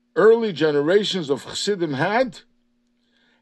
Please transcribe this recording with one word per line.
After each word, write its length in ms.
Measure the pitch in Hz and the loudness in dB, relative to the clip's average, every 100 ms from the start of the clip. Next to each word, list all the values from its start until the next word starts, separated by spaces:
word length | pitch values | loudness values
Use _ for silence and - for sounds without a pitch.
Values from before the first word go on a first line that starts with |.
| _ | _
early 380 | - 208 226 226 | 2 4 4 2
generations 760 | 151 156 147 143 196 202 190 139 | -2 0 0 2 0 0 -4 -4
of 140 | 139 | -6
Chassidim 500 | - - - 202 165 | -6 -8 -4 -4 -4
had, 460 | 135 165 220 262 - - _ _ _ _ _ _ _ _ _ | -2 -2 0 -2 -6 -20 _ _ _ _ _ _ _ _ _